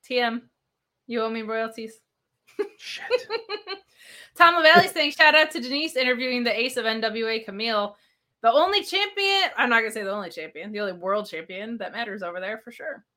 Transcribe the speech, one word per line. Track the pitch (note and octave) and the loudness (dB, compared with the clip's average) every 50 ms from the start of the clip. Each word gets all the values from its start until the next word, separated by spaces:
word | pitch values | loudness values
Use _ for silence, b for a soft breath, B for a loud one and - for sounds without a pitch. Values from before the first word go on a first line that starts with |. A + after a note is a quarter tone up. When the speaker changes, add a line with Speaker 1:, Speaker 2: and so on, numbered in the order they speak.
| _ | _
Speaker 1:
T | - B3+ B3 | -2 -2 0
M. | A#3+ A#3 A3+ A#3+ - _ _ _ _ _ _ _ _ _ _ _ _ | 0 0 -2 -4 -10 _ _ _ _ _ _ _ _ _ _ _ _
You | - A#3 A#3 | -6 -4 -2
owe | A3 A3+ | -2 -2
me | A3+ A3+ A3 | -4 -6 -6
royalties. | G#3+ A3 A3+ A3+ A3 A3+ - A3 A3 - _ _ _ _ _ _ _ _ _ _ _ _ - G#4 G4+ - | -6 -4 -4 -4 -6 -6 -12 -14 -14 -14 _ _ _ _ _ _ _ _ _ _ _ _ -8 -8 -8 -8
Speaker 2:
Shit. | _ - - - - - | _ -16 -14 -14 -12 -4
Speaker 1:
<laughs> | - A#4+ B4 - - G#4+ A4+ - - G4+ G#4 - - G4 G4 _ _ _ _ - - - - - - _ | -2 -2 -2 -2 -4 -8 -8 -6 -8 -10 -10 -8 -12 -14 -14 _ _ _ _ -20 -20 -20 -20 -20 -20 _
Tom | - F4 E4+ F4 | 6 6 6 6
LaValle | F4 D#4+ D#4 E4 F4 F4+ F4+ | 6 6 8 8 8 6 6
saying, | - E4+ D4+ D4 | 0 -2 -2 -2
"Shout | D4 - D#4+ D4+ D4 | 4 6 6 8 8
out | D#4 D#4 D#4 | 6 4 4
to | - - | 0 -8
Denise | A#3+ B3 C4+ C#4+ D#4 D#4+ - | -6 -4 -4 -4 -4 -4 -2
interviewing | B3+ C4 B3+ B3+ A#3 C4 B3+ B3 B3 A#3+ | 0 0 0 0 0 0 -2 -2 0 0
the | A#3 G#3 | 0 0
ace | A3 A#3+ B3+ B3 | 0 -2 -2 -2
of | B3 A3+ | -2 -2
N | A3 A3 A3+ | -2 -2 0
W | A3 A3 G#3+ A3+ A3+ | -2 -4 -2 -2 -4
A, | A3 A3+ A3 | -2 -4 -4
Camille. | A3 - G3 G3 A3 A#3 A3+ G#3 G3+ G#3 b b b b b b b b _ _ | -6 -8 -10 -6 -4 -2 0 0 -2 -2 b b b b b b b b _ _
The | - A3+ | 2 4
only | A#3 C#4+ E4 F#4+ G4+ G4+ G4+ | 6 6 4 4 2 0 -2
champion," | - E4 G4 G#4 G4+ G4+ G4+ G4 G4 G4 G4 F#4+ D#4+ - | 0 -2 -2 -2 -2 -2 -2 0 2 2 2 2 0 0
I'm | - C4 B3 | 0 2 4
not | A#3+ A3+ | 4 2
gonna | A3 A3 | 2 0
say | A3 A3 G3+ | -6 -6 -6
the | G3 | -4
only | G3+ G#3 G3 E3+ | -4 -6 -6 -10
champion, | - E3 D#3 D#3+ - D3+ F3 G#3 | -10 -12 -12 -12 -12 -12 -12 -10
"the | G#3+ G#3 | -6 -4
only | G#3 G3 F3+ | -4 -4 -6
world | F3 F3 F#3 G3 G#3+ G#3 G3+ | -6 -2 0 0 0 -2 -4
champion | - D#3+ E3 F3+ F#3 F#3 G#3 A3 A#3 | -10 -12 -10 -10 -12 -10 -8 -8 -8
that | A3+ G3 - | -8 -8 -8
matters | - G#3+ A#3 G#3+ G3 G#3 F#3+ | -6 -8 -8 -6 -6 -8 -8
over | F3 F3 F#3 | -8 -8 -6
there | F#3 G3 A3 | -8 -8 -8
for | G#3+ _ A#3+ | -10 _ -18
sure." | A#3 - C#4 D#4 C#4 G3+ _ _ _ | -18 -12 -12 -12 -12 -12 _ _ _